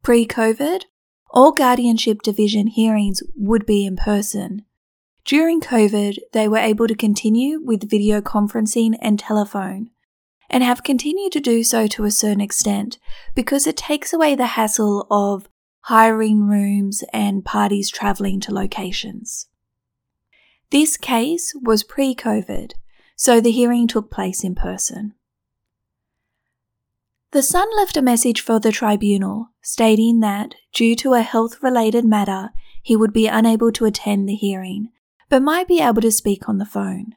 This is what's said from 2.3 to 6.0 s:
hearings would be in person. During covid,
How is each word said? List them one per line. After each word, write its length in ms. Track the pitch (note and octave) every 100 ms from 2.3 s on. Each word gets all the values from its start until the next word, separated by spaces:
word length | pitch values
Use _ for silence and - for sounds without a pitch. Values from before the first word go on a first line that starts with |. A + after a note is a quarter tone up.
| G#3 G#3 G#3 G#3+
hearings 560 | A3 A3 G#3+ G3+ F3+ - -
would 280 | G3+ A3+
be 220 | G#3+ G3+ G3+
in 80 | F#3
person. 680 | - G#3 G3+ G3+ F#3+ F#3+ _ _ _ _ _ _
During 360 | - C#4+ E4 E4
covid, 580 | - A#3+ G#3 G#3